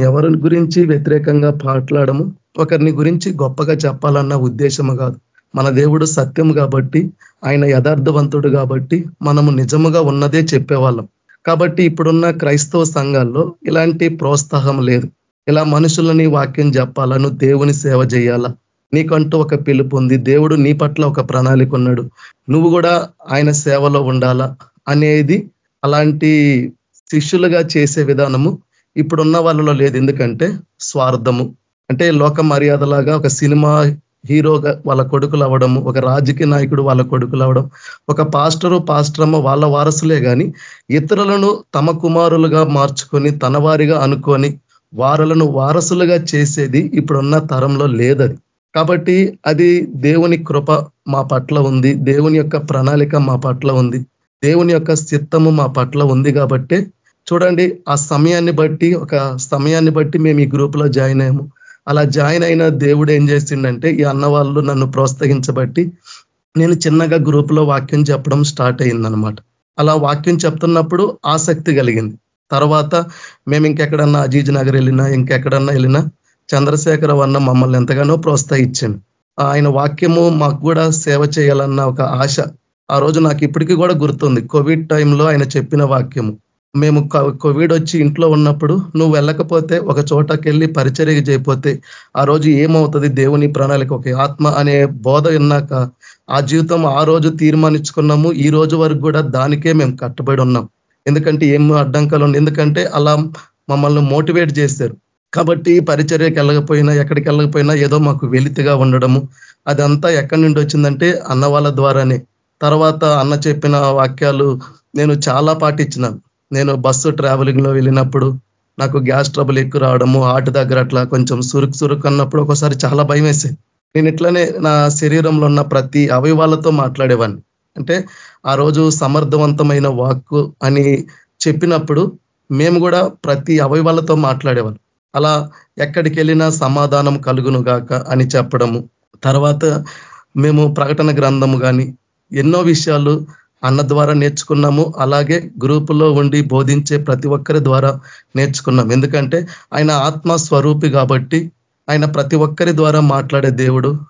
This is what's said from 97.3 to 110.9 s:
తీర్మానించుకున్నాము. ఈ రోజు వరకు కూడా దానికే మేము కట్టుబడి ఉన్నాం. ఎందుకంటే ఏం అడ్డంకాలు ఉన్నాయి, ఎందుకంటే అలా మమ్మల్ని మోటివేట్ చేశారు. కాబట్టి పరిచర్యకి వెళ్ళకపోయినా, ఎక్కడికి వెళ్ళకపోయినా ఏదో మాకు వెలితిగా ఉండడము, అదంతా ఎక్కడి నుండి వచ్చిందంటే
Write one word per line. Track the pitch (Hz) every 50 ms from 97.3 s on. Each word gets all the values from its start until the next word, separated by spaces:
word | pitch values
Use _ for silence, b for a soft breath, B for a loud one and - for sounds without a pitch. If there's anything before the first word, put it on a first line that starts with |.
| 160 156
తీర్మానించుకున్నాము. | 156 156 151 156 156 156 151 151 151 - - - 147 151 151 147 151 170 170 151 139
ఈ | 151 151
రోజు | 156 160 151 160 160
వరకు | 160 156 151 143 131 156
కూడా | 151 151 156 131 123
దానికే | 127 131 143 147 147 151 160 160 156
మేము | 143 127 127 127
కట్టుబడి | 127 123 127 - 127 131 135 131 127
ఉన్నాం. | 127 127 120 107 101 _ _ _ _ _ _ - 139
ఎందుకంటే | 147 151 151 165 151 147 160 143 139
ఏం | 147 147 151 151 147
అడ్డంకాలు | 143 139 131 147 147 147 156 151 147
ఉన్నాయి, | 143 139 143
ఎందుకంటే | 147 151 147 - 151 147 151 175 180 - - 151
అలా | 147 147 151 151 156 156 156 B B B _ _ _ -
మమ్మల్ని | 143 143 143 143 147 147 147 135
మోటివేట్ | 139 147 160 156 165 175 175 156 147 147
చేశారు. | 147 135 135 - 127 113 - - _ _ _ _ _ _
కాబట్టి | - - - 156 175 156 170 180 170 180 - 165
పరిచర్యకి | 151 147 151 151 170 156 160 165 160 156
వెళ్ళకపోయినా, | 143 143 147 147 143 143 156 147 147 147 147 147
ఎక్కడికి | 143 143 156 151 147 156
వెళ్ళకపోయినా | 147 147 147 147 151 151 139 143 156 143 143
ఏదో | 143 143 151 151 143
మాకు | 143 143 143 123 123
వెలితిగా | 127 131 147 139 131 135 143 143 131
ఉండడము, | 131 131 127 131 127 127 127 139 143 135 B B B B B B _ -
అదంతా | 143 139 147 147 147 147 151 175 170 143
ఎక్కడి | 135 139 156 156 160
నుండి | 156 151 147
వచ్చిందంటే | 147 147 - 151 147 143